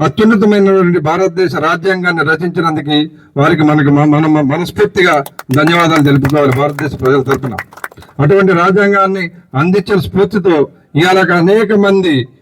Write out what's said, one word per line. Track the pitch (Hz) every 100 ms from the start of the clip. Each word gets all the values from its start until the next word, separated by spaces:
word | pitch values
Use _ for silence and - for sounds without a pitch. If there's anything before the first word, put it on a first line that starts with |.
అత్యున్నతమైనటువంటి | 156 180 220 214 208 208 190 190 175 175
భారతదేశ | 151 175 190 175 180 -
రాజ్యాంగాన్ని | 156 170 190 185 175 165
రచించినందుకు | 151 160 175 165 165 151 143 151 156 - - 139
వారికి | 151 170
మనకు | 151 151 143
మ-, | 143 151
మనం | 147 156
మనస్ఫూర్తిగా | 151 135 156 175 - 196 202 180 151 - - -
ధన్యవాదాలు | 131 156 175 165 160
తెలుపుకోవాలి | 143 139 135 151 135 123
భారతదేశ | 147 143 151 131
ప్రజల | 131 139
తరపున. | 131 131 131 95 - - - - - -
అటువంటి | 143 196 190
రాజ్యాంగాన్ని | 175 185 196 202 196 190 190 175 - - 131
అందించిన | 170 202 196 196
స్ఫూర్తితో | 120 185 202 208 180 156 131 - _ 143
ఇవాళ | 185 190 180
అనేక | 175 170 220 208
మంది | 214 202 196 180 135 - -